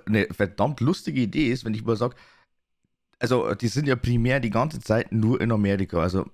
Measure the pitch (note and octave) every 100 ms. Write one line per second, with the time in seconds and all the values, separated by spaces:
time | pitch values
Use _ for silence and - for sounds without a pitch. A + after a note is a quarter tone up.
0 | - G#2+ - - G2 - B2 C#3+ A#2+ F#3+
1 | - C#3 G#2+ - C3+ B2 A#2 G#2+ A2 G#2+
2 | B2 - - _ _ _ _ _ _ _
3 | _ - A#2+ B2+ G#1+ - A#2+ C3 C#3+ B2
4 | A#2+ A#2+ A#2+ C3+ A#2 A2+ D3+ B2+ - A2
5 | - A2 A2 B2+ A2+ A2 G2+ G2 F#2 E2+
6 | F2 F#2 -